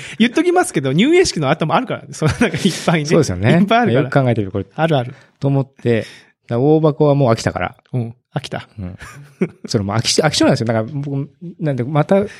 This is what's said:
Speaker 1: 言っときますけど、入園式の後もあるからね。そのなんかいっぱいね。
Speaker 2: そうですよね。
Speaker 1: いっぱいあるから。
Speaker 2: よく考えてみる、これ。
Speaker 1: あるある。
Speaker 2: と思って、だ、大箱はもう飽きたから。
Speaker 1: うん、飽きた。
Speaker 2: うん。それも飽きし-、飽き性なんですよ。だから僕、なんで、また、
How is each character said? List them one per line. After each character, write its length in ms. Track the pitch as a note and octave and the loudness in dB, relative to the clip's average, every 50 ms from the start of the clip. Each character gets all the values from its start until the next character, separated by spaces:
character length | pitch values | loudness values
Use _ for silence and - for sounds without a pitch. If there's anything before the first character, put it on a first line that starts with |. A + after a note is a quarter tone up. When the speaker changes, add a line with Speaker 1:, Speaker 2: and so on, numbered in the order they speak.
| - - - - | -2 -6 -2 0
Speaker 1:
言 100 | A3 B3 | 0 2
っ 40 | - | 2
と 120 | D#4+ D#4+ | 0 0
き 80 | F4+ E4+ | 2 2
ま 120 | F4+ E4+ | 2 0
す 100 | - - | 0 -2
け 80 | E3+ C3+ | -4 -2
ど、 100 | C3 C3+ | 0 2
入 220 | E3 A3 D4 E4+ | 2 4 4 4
園 100 | F4+ F4+ | 4 4
式 160 | - - F3+ | 2 0 -2
の 80 | C#3+ C3 | 0 0
後 160 | D#3 - E3+ | 0 0 0
も 100 | D3+ C#3+ | 0 0
あ 60 | F#3+ | -2
る 60 | C4 | -2
か 80 | - D3 | -4 -8
ら 80 | - - | -10 -10
ね。 60 | C#3 | -14
そ 160 | C#3 - D#3 | -6 -2 -2
の 60 | D3 - | -2 0
な 160 | - A#3+ F#3+ | 0 0 -2
ん 20 | |
か 60 | D#3 - | 0 0
い 100 | - F#3 | -2 -2
っ 40 | - - - | -2 -2 -2
ぱ 140 | - E3+ E3 | 0 0 0
い 20 | |
ね。 60 | C#3+ | 0
Speaker 2:
そ 100 | C#3+ F3+ | 2 2
う 40 | E3+ | 2
で 40 | C#3 | 2
す 60 | - | 2
よ 80 | F#2 F2+ | -2 0
ね。 140 | G2 A#2+ D#3 | 2 2 4
Speaker 1:
い 100 | F3 G3+ | 4 4
っ 20 | |
ぱ 120 | F#3+ A3+ | 4 2
い 20 | A#3 | 2
あ 60 | A#3+ | 2
る 60 | - A2+ | 2 2
か 20 | |
ら。 80 | C3+ B2 | 0 0
Speaker 2:
よ 80 | B2+ | 0
く 120 | - C#3+ C3 | 0 0 2
考 80 | B2 | 2
え 40 | A2+ | 0
て 60 | A2 G2+ | 0 -2
み 20 | |
る、 80 | F#2+ F2+ | -4 -4
こ 60 | G2+ | -6
れ。 80 | F#2+ - _ | -6 -6 _
Speaker 1:
あ 120 | - D#3 | -2 0
る 120 | E3 D#3 C3 | 0 0 0
あ 40 | A#2+ | -2
る。 120 | B2+ C#3+ - - _ _ _ | -4 -10 -16 -20 _ _ _
Speaker 2:
と 80 | C#3 C#3 | -2 0
思 140 | C#3 C#3 C3 | 0 0 -2
っ 100 | - _ | -4 _
て、 320 | _ - B2+ A#2 G#2+ F#2+ - - - - _ _ _ _ | _ -2 0 0 0 -2 -6 -12 -20 -20 _ _ _ _
だ、 120 | - A#2+ A#2 | -6 -2 0
大 220 | C3 D3 D#3 D#3+ | 4 4 4 4
箱 260 | D#3 D#3 C#3+ - D3+ | 4 2 2 2 2
は 80 | D3 C#3+ | 2 4
も 160 | C#3+ C#3 A#2 | 4 4 2
う 20 | A2+ | 2
飽 40 | |
き 60 | - - | 2 0
た 100 | G#2 D#2+ | -2 -2
か 60 | F2+ | -2
ら。 180 | F2+ - - _ _ _ - | -4 -6 -6 _ _ _ -6
Speaker 1:
う 60 | B2+ | -6
ん、 160 | A2+ A#2 A#2 _ _ _ - | -6 -6 -10 _ _ _ -10
飽 60 | D3 | -10
き 80 | - - | -8 -8
た。 200 | - B2 - - _ G2+ | -10 -12 -12 -14 _ -12
Speaker 2:
う 40 | F#2 | -12
ん。 140 | F2+ F#2 - - - - C#3+ C#3+ - _ _ F#3 - - _ - | -12 -12 -14 -18 -20 -20 -20 -20 -20 _ _ -6 -6 -6 _ -8
そ 100 | - - | -4 -4
れ 80 | A2 G2 | -2 -2
も 100 | G2 G2+ | -2 -2
飽 60 | A2+ | -2
き 80 | - - | -2 0
し-、 140 | - - F3 | 0 0 2
飽 80 | D3+ | 2
き 60 | - | 2
性 100 | - D#4+ | 2 2
な 60 | D4+ D3+ | 2 2
ん 0 | |
で 40 | |
す 40 | C#3 | 2
よ。 60 | A#2 | 0
だ 60 | A2 A2+ | 0 -2
か 80 | A2 | -2
ら 40 | A2+ | -2
僕、 460 | A#2 D3+ C#3 C#3+ C#3+ C#3 C#3 C#3 C#3+ - _ F3+ E3+ - - | -4 -6 -8 -6 -6 -6 -6 -6 -8 -12 _ -16 -16 -10 -6
な 140 | E3+ D3+ C#3 | -4 -4 -2
ん 20 | |
で、 80 | B2 A#2+ | -4 -4
ま 220 | C3+ D#3+ D3 D3+ | -2 0 0 2
た、 200 | - G3 G3 G#3 - - - | 2 2 0 0 -2 -6 -10